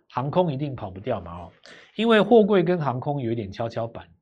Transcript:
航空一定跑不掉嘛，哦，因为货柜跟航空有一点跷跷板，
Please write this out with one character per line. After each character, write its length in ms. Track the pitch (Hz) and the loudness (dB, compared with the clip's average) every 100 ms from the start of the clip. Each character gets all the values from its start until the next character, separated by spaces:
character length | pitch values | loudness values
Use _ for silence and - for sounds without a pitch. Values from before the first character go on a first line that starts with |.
| _ | _
航 220 | - 139 | -6 -2
空 200 | 175 180 | 0 0
一 40 | 131 | -2
定 180 | 147 | -6
跑 160 | 127 104 | -8 -12
不 120 | 92 | -10
掉 180 | 127 110 | -6 -6
嘛， 200 | 85 87 | -6 -14
哦， 120 | 85 _ - - - - | -16 _ -20 -20 -18 -4
因 100 | 226 | 4
为 140 | 220 | 4
货 200 | 202 233 202 | 8 6 6
柜 180 | 202 | 4
跟 160 | 170 180 | 2 0
航 180 | 143 123 | -2 -4
空 220 | 135 143 | -4 -4
有 100 | 117 | -4
一 60 | 117 | -4
点 160 | 98 | -6
跷 160 | 101 117 | -6 -6
跷 180 | - 117 | -6 -8
板， 200 | - - _ | -10 -20 _